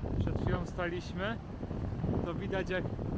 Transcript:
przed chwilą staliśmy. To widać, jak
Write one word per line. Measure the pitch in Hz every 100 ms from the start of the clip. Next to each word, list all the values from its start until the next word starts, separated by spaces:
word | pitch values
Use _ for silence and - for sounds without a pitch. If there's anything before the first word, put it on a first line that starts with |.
| - -
przed | - -
chwilą | - 180 170
staliśmy. | - 175 175 170 170 196 233 - - - - - - - -
To | 175
widać, | 170 196 190 180
jak | 185 175 - -